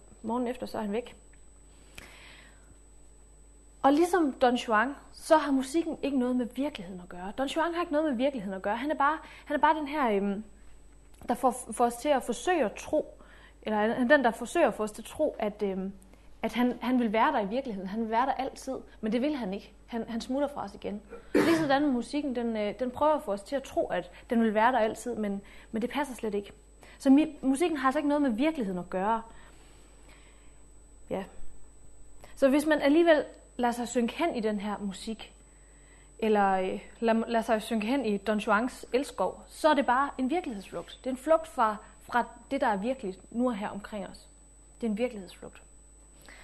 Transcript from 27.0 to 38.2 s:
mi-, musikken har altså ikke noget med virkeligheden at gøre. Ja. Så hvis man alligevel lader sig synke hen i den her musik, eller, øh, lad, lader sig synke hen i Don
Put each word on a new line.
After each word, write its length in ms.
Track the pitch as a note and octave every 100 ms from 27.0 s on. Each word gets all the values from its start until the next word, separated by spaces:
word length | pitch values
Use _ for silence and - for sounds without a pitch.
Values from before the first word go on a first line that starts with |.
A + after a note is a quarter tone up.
| C4+
mi-, 380 | C4+ D#4 - C4
musikken 320 | C4+ E4+ D4+
har 100 | C4
altså 100 | C4+
ikke 100 | D4
noget 140 | D4
med 80 | C#4+
virkeligheden 480 | G#3+ D4+ D#4 G3+ F3+
at 120 | F3
gøre. 320 | F#3 G3 A3+ - - - - - - - - - - - - - - - - - - -
Ja. 140 | - - - - - - - - - - - - -
Så 120 | C4+
hvis 180 | C#4 D4
man 140 | D4+
alligevel 420 | C#4 D4+ E4+ D4+ - - - -
lader 160 | A#3+
sig 160 | A#3 A#3
synke 260 | B3+ A#3
hen 220 | - E4 B3
i 40 |
den 200 | G#3+ G#3
her 180 | G#3 G3+
musik, 560 | G3+ F3+ - A3 - - - - - - - - - -
eller, 320 | A3 G#3 G3
øh, 300 | F#3+ F#3 G3+ - -
lad, 140 | A3+ A3+ A3+
lader 140 | A#3
sig 200 | A3 A3
synke 240 | G3+ A3+ G#3
hen 200 | C#4 A3
i 100 |
Don 220 | G3+